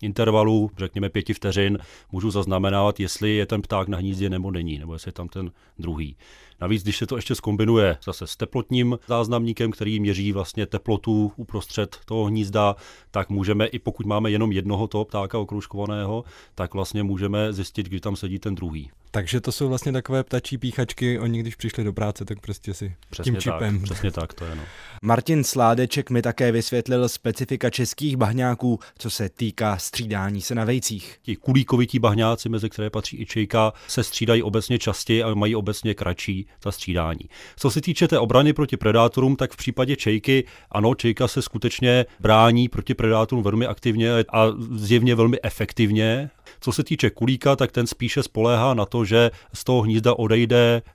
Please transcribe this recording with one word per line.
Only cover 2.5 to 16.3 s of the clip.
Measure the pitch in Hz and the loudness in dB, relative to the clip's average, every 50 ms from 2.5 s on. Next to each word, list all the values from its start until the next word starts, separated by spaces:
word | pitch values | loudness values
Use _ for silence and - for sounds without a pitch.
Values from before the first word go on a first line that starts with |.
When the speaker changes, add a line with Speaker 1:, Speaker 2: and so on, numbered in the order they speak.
| 95 92 98 98 98 101 101 104 101 - | 0 0 2 2 2 4 2 2 2 0
Speaker 1:
jestli | 98 90 - - 107 107 107 | -4 -4 -4 -2 0 0 2
je | 107 101 | 0 0
ten | - 113 104 | 0 -2 -4
pták | - - 107 95 95 98 | -4 -2 -4 -2 -2 -2
na | 101 87 | -4 -4
hnízdě | 92 98 98 92 98 98 | -4 -4 -2 -2 -2 -2
nebo | 92 90 92 98 | -2 -2 -4 -4
není, | 92 87 85 82 76 71 | -4 -4 -4 -4 -6 -6
nebo | 78 82 | -8 -10
jestli | 82 82 - 92 | -12 -10 -12 -12
je | |
tam | 85 - 87 85 | -12 -12 -12 -12
ten | - 95 92 87 - _ _ _ _ - | -10 -10 -10 -10 -12 _ _ _ _ -10
druhý. | 80 87 80 76 80 71 67 - - - - - - - - _ | -8 -6 -6 -6 -6 -8 -10 -16 -20 -20 -20 -20 -20 -20 -14 _
Navíc, | 90 90 110 107 | -2 -2 -2 0
když | 92 104 101 | 0 -4 -4
se | - 117 | -4 -4
to | - 135 | -4 -4
ještě | 117 - - 135 | -6 -4 -6 -6
zkombinuje | - - 110 104 98 110 110 117 113 101 92 82 - - | -4 -2 -4 0 0 2 4 6 6 6 4 2 0 -6
zase | 98 92 - 92 | -10 -10 -10 -10
s | - - | -12 -8
teplotním | - 123 - - 127 - - 127 123 123 120 120 113 - - | -8 -8 -6 -4 -6 -4 -2 0 0 0 0 -2 -4 -4 -2
záznamníkem, | 120 117 117 110 120 120 117 117 110 - 123 113 | -2 -2 0 0 0 -2 -2 -2 -2 -2 -2 -2
který | 104 - 107 104 110 104 | -2 -4 -4 -2 -2 0
měří | 104 101 98 92 101 104 | 0 0 0 0 0 -2
vlastně | 98 98 92 - - 110 104 | -2 -2 -4 -6 -4 -6 -4
teplotu | - - 104 - - 110 98 - 113 110 107 104 101 - | -4 -4 -6 -2 -2 -2 -2 0 0 2 2 0 0 -4
uprostřed | - 117 - - 104 - - - - 104 - - - - | -8 -12 -10 -10 -10 -10 -8 -6 -6 -6 -6 -6 -16 -12
toho | - 110 113 107 | -6 -4 -2 0
hnízda, | 101 107 110 104 98 101 110 104 101 98 - - - - - _ _ | 0 0 0 -2 0 2 2 4 4 2 0 -10 -20 -20 -20 _ _
tak | - 104 92 - | -4 -4 -2 -2
můžeme, | 101 98 95 98 104 101 107 | -2 -2 0 0 2 2 2
i | 110 - 113 | 0 -2 -4
pokud | - 139 - - 113 | -6 -6 -6 -4 -4
máme | 101 104 107 110 107 | -2 0 0 0 2
jenom | 104 104 113 110 | 2 2 2 2
jednoho | 101 95 90 101 104 95 110 | 0 -2 -2 -2 -2 -2 -2
toho | 104 - 104 107 | -2 -2 -4 -4
ptáka | - - 104 98 98 - 113 | -2 -4 -6 -4 -4 -4 -6
okroužkovaného, | 104 - 104 104 98 - - 101 104 101 104 104 101 101 107 117 120 - | -4 -4 -6 -8 -8 -8 -8 -6 -6 -4 -4 -4 -4 -4 -4 -6 -6 -10